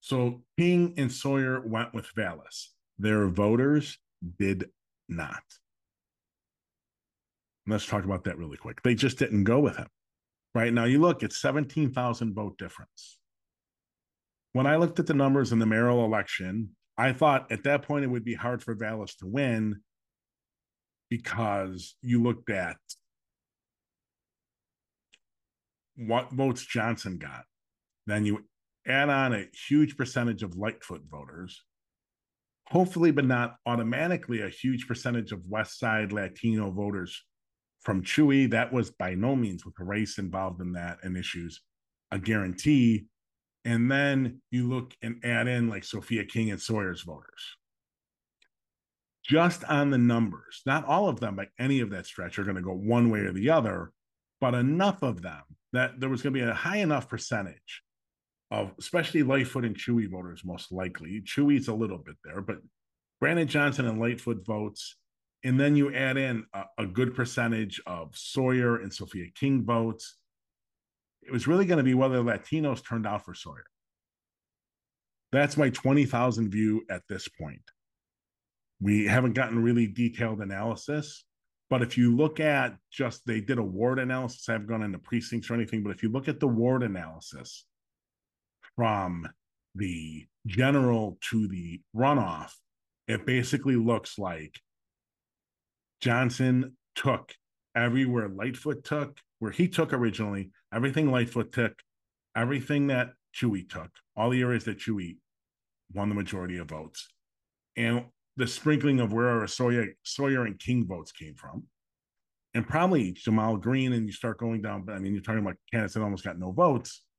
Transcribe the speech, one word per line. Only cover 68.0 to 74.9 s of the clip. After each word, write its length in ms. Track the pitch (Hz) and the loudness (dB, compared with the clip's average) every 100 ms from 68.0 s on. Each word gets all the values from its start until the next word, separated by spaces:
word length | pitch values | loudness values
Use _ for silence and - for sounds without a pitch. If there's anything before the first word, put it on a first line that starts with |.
| 80 | -12
Sawyer 600 | - - - 131 127 120 117 | -14 -8 -2 2 2 2 0
and 160 | 95 | -4
Sophia 340 | - 95 98 87 | -10 -10 -10 -12
King 300 | - 139 135 | -2 2 2
votes. 540 | 110 117 113 - - - _ _ _ _ _ _ _ _ _ _ | 2 2 0 -4 -12 -20 _ _ _ _ _ _ _ _ _ _
It 100 | - | -6
was 140 | 127 120 | -4 2
really 180 | 175 | 2
gonna 200 | 190 170 | 4 4
be 100 | 131 | 4
whether 240 | 127 135 127 | 4 4 2
Latinos 640 | 120 104 - 156 151 120 | 0 -2 -2 -2 -2 -4
turned 220 | - 117 107 | -6 -6 -4
out 180 | 104 | -6
for 80 | - | -8
Sawyer. 320 | 87 - 73 - _ _ _ _ _ _ _ _ _ _ _ _ | -16 -16 -18 -20 _ _ _ _ _ _ _ _ _ _ _ _